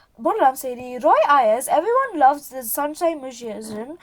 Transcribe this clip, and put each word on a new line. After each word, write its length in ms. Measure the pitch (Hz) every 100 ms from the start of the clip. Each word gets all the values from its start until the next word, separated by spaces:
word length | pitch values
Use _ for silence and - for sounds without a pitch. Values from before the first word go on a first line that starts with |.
| _ -
bon, 160 | 285 427
Ram, 180 | 269 262
c'est 200 | 262 247
dit, 220 | 254 247
Roy 220 | 302 523 285
Ayers, 380 | 285 220 233 -
everyone 420 | 294 392 508 539 330
loves 280 | 262 294 -
the 120 | 262
Sunshine 580 | 226 302 294 311 339 302
musician, 680 | 262 240 233 208 220 214 247 349